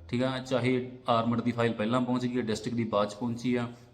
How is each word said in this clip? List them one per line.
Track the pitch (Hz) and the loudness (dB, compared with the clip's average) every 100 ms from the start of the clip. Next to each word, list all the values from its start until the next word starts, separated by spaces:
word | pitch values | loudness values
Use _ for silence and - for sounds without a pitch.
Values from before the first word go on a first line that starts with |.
| - | -4
ਠੀਕ | 123 | -2
ਆ। | 131 127 | 0 -2
ਚਾਹੇ | 127 127 127 127 123 - - | -2 0 2 0 -2 -6 2
ਆਰਮਡ | 117 117 117 | 2 4 2
ਦੀ | 120 | 0
ਫਾਈਲ | 117 117 | 2 2
ਪਹਿਲਾਂ | 110 107 127 | 2 0 2
ਪਹੁੰਚ | 123 123 123 | 2 0 0
ਗਈ, | 123 | -2
ਡਿਸਟ੍ਰਿਕਟ | 110 107 117 117 | -2 -2 -2 -2
ਦੀ | |
ਬਾਅਦ | 107 104 107 | 0 2 0
'ਚ | |
ਪਹੁੰਚੀ | - 120 117 127 | -2 -6 -2 0
ਆ। | 123 117 - - | 0 -2 -8 -18